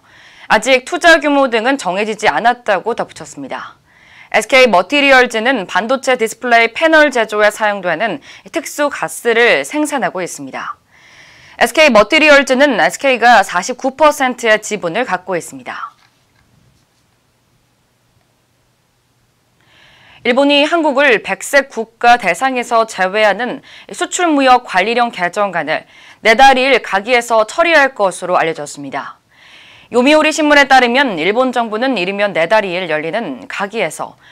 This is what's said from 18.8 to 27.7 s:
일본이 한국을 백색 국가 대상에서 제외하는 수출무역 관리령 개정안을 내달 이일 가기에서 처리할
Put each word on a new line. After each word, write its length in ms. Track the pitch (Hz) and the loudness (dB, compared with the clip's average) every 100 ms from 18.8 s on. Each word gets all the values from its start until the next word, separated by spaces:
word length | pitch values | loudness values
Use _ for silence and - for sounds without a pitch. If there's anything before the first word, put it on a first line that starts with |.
| _ _ _ _ _ _ _ _ _ _ _ _ _ - | _ _ _ _ _ _ _ _ _ _ _ _ _ -8
일본이 400 | 233 247 285 285 | -2 2 2 2
한국을 580 | 302 339 311 269 285 208 | 2 0 0 2 2 2
백색 480 | - 190 - 277 277 | -2 -10 -2 -2 -2
국가 480 | 226 220 - 240 240 | -10 -12 -2 2 2
대상에서 680 | 190 180 269 254 240 226 226 | 0 -2 -2 -4 -2 -2 -2
제외하는 760 | - 185 214 214 190 240 - - - - | -2 -2 2 0 0 -6 -8 -14 -20 -18
수출무역 720 | - 349 - 339 285 262 247 | -10 -8 -2 0 2 4 2
관리령 480 | 247 185 208 233 233 | 2 -4 -2 -2 -2
개정안을 760 | 202 175 208 202 170 151 151 - - - - | -4 -6 -2 -4 -4 -4 -6 -8 -20 -20 -4
내달 360 | 214 226 269 254 | 0 6 6 6
이일 240 | 269 226 | 2 0
가기에서 640 | - 196 208 240 233 226 220 | 0 -6 0 -2 0 0 0
처리할 480 | - 339 | 0 2